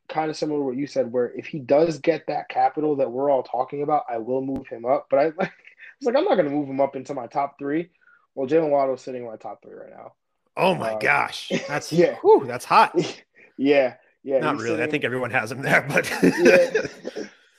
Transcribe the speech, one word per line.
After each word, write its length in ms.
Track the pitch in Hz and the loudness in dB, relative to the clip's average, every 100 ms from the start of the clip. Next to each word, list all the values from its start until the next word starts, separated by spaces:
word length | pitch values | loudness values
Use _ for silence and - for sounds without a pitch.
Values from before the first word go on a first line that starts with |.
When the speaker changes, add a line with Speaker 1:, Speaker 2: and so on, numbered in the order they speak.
| - | -8
Speaker 1:
kinda 260 | 165 156 | -4 -4
similar 240 | 151 156 147 | -4 -4 -2
to 60 | |
what 120 | 139 123 | -2 -4
you 100 | 143 | -4
said, 240 | 139 120 | -2 -2
where 220 | 123 120 | 0 -2
if 140 | 127 - | -4 -10
he 140 | 156 | -6
does 400 | 123 143 170 147 | 2 4 4 0
get 260 | 165 156 - | 0 0 -2
that 220 | 147 - | -6 -4
capital 480 | 127 131 151 151 139 | 0 0 2 -2 0
that 140 | 123 | -2
we're 200 | 123 143 | 0 2
all 140 | 131 | 2
talking 380 | - 120 127 143 | 0 -4 -4 -4
about, 220 | 147 147 - | -2 -2 -2
I 80 | 117 | -6
will 260 | 110 131 | -4 -4
move 220 | 135 131 - | -4 -6 -8
him 180 | 117 | -6
up. 220 | 117 147 - | -2 -2 2
But 100 | 139 | 2
I, 40 | 160 | 2
<laughs> 140 | 160 | 0
I 100 | 190 - - - - - | -6 -8 -20 -20 -20 -6
was 40 | |
like, 140 | 269 262 | 0 2
"I'm 80 | |
not 100 | 392 | 2
gonna 160 | 220 147 | 2 2
move 180 | 147 139 | 0 -2
him 120 | 135 | 0
up 160 | 135 135 | 0 -2
into 180 | 131 | -10
my 140 | 139 117 | -10 -6
top 260 | 147 143 - | -4 -4 -4
three." 320 | 143 156 175 _ _ _ _ | -4 -4 -6 _ _ _ _
Well, 140 | 135 131 | -8 0
Jaylen 220 | 160 156 | 2 2
Waddle's 320 | 143 135 127 | 2 0 -2
sitting 200 | - 127 | -8 -12
in 60 | 117 | -12
my 80 | 107 | -14
top 260 | 107 104 | -14 -16
three 100 | - | -18
right 160 | 98 104 | -20 -20
now. 220 | 117 117 _ _ _ _ 139 | -20 -20 _ _ _ _ 0
Speaker 2:
Oh 160 | 180 | 0
my 180 | 156 117 | 0 -2
Speaker 1:
Uh, 60 | 110 | -2
Speaker 2:
gosh. 520 | 123 143 113 - - 185 - | 0 2 0 -6 -6 -6 -4
That's 240 | 147 - | -6 -2
Speaker 1:
<laughs> 0 | |
yeah. 240 | 165 160 - | 2 2 4
Speaker 2:
whew, 240 | 381 427 123 | 6 6 4
that's 200 | 120 - | -6 2
hot. 280 | 185 220 | 4 4
Speaker 1:
<laughs> 300 | - - - _ _ _ - | 2 -4 -6 _ _ _ -2
Yeah. 360 | 139 143 127 - _ _ | 4 4 4 -2 _ _
Yeah. 180 | 135 135 | -2 0
Speaker 2:
Not 160 | 151 143 | 0 -2
Speaker 1:
he's 80 | |
Speaker 2:
really. 100 | 113 | -2
I 40 | 113 | -2
Speaker 1:
sitting 100 | 135 | -2
Speaker 2:
think 140 | 151 | -2
everyone 260 | 127 127 120 | -2 -4 -2
has 200 | 123 110 | -2 -4
him 120 | 123 | -6
there, 240 | 143 165 135 | 0 0 2
but 220 | 175 - | -2 -2
<laughs> 120 | - | 0
Speaker 1:
Yeah. 1040 | - 165 175 180 175 214 - - - - - _ _ | 2 4 6 6 4 0 -4 -10 -14 -12 -14 _ _